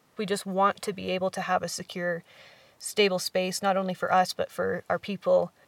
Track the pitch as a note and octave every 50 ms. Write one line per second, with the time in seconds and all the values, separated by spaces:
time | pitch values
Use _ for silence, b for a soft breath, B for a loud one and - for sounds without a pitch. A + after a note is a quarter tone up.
0 | _ _ _ - G#3+ F3+ G3+ G3 - G3 F#3 F#3+ G3 G3+ G3+ - - G#3+ F#3+ F#3+
1 | F#3 F#3 F3+ F#3 F#3 F#3+ - G3 F3 F3+ F3+ F#3 - F3 - - F3 - - F3+
2 | F3 F3 E3+ E3+ B B B B B B B B B B B B - - - -
3 | G#3 G3 F#3 F3+ - - - F#3 F#3 G#3 F#3 - - G3 F#3 F#3+ F#3+ F#3 F3+ -
4 | F3+ - F3+ F#3 F#3 - - - - - - - F#3 F#3+ F3+ F3 - - - -
5 | - - G2 F#2 - F3+ F3+ - F2 - b b b